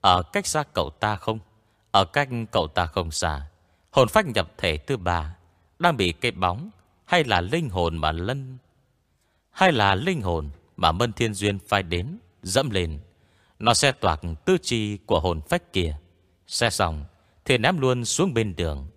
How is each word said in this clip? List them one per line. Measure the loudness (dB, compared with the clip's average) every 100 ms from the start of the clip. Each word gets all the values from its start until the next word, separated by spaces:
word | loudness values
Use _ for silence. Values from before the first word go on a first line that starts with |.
ở | 6 4
cách | 2 -4 -2
xa | -4 -2
cậu | -4 -4
ta | -2 -4 -2
không, | -4 -6 -8 _ _ _ _
ở | 2 2
cách | 0 -2 -4 -2
cậu | -2 0
ta | -2 -2
không | -2 -4
xa, | -2 -4 -4 -8 _ _ _ _
hồn | 4 4
phách | 4 2
nhập | -2 -2 -2
thể | -2 -2
thứ | -4 -4
ba | -2 -2 -4 -12 _ _ _ _
đang | 0 2
bị | 0
cái | 0 -6
bóng | -2 -2 -2 -10 -18 _ _ _
hay | 0
là | 2 0
linh | 0 -2 -2
hồn | 0 0 0
mà | -2
lân, | -2 -4 -6 -10 -16 _ _ _ _ _ _ _ _ _
hay | 2 4
là | 6 4 4
linh | 0 -4
hồn | -2 -4 -4 -12 _ 0
mà | 0
Mân | 2 -2
Thiên | 0 -2
Duyên | 0 -2 -2
phái | -2 -2
đến | 0 -4 -4 -10 _ _
dẫm | -2 0 0
lên. | -2 -4 -6 -14 _ _ _ _ _
Nó | 0
xé | 2 2
toạc | 0 -2 -2 -6 -6 0
tứ | 0
chi | 0 -4 -4 -6 0
của | 2
hồn | 2 -2
phách | -2 -4 _
kia, | -2 -2 -4 _ _ _ _ _
xé | -2 0
xong | 2 -2 -2 -10 _ _ _ 0
thì | 2
ném | 2 2
luôn | 0 0 -2
xuống | 0 0
bên | 0 -2 -2
đường. | -4 -4 -10